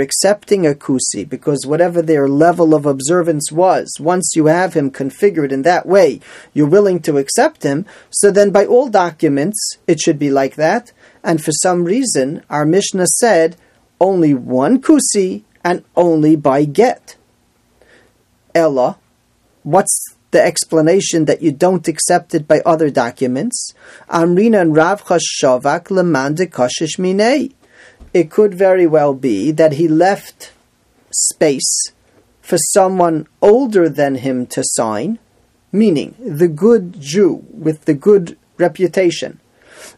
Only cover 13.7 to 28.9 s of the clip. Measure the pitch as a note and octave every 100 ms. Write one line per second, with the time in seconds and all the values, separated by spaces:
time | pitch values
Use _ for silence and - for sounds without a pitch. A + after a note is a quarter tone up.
13.7 | _ _ - F#3 F#3+ D#3 C3+ A#2+ B2+ C#3+
14.7 | A3 - D4+ - G#3 F#3 G3+ _ _ F3
15.7 | F3 - - F3 D#3+ D3+ D#3 D3 C3+ D3
16.7 | C#3 B3 - - - _ _ _ _ _
17.7 | _ _ _ _ _ _ _ _ E3 D#3+
18.7 | C3+ B2+ G3 _ _ _ _ _ _ D3+
19.7 | F3 G3+ - - _ _ F3 F3 E3 -
20.7 | D#3+ D#3 F#3 - E3+ D3 C3+ D#3+ C3+ F3+
21.7 | F#3 - D#3+ - F3 E3+ E3 D3+ D3+ -
22.7 | - D#3 C3+ A#2+ - B2+ B2+ A3+ - -
23.7 | - - - - E3+ E3 F3 A3+ G#3+ E3+
24.7 | D#3 E3 G3+ - F3 D#3+ - C#3 B2+ C#3
25.7 | E3 - F#3+ F3+ C#3+ C3+ D3+ F3+ - B2
26.7 | - D#3+ - F#3 G3 A3 C#4+ - _ _
27.7 | _ - _ - F#3 D#3+ - G#3 F3+ F#3+
28.7 | F#3 E3+